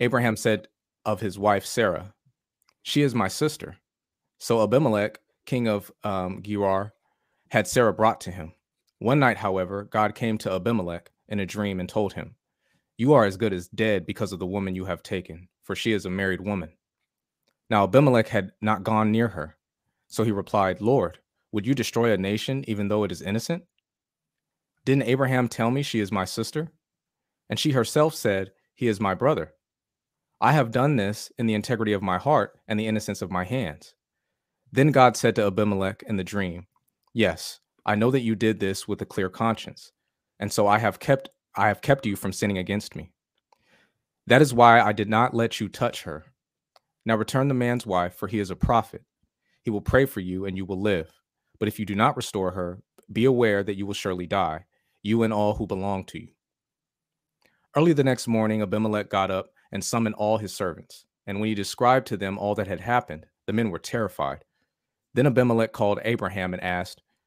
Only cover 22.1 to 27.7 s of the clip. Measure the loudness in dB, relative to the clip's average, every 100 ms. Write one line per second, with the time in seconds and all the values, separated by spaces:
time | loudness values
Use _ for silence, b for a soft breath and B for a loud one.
22.1 | 2 0 -2 -4 -6 -4 -4 0 0 -2
23.1 | -4 -4 -4 -4 -6 -8 _ _ _ _
24.1 | _ _ _ _ _ _ _ 0 0 2
25.1 | 0 2 0 0 0 -2 0 -2 -4 -2
26.1 | -4 -4 -6 -6 -6 -8 _ _ _ _
27.1 | _ _ _ -8 -2 0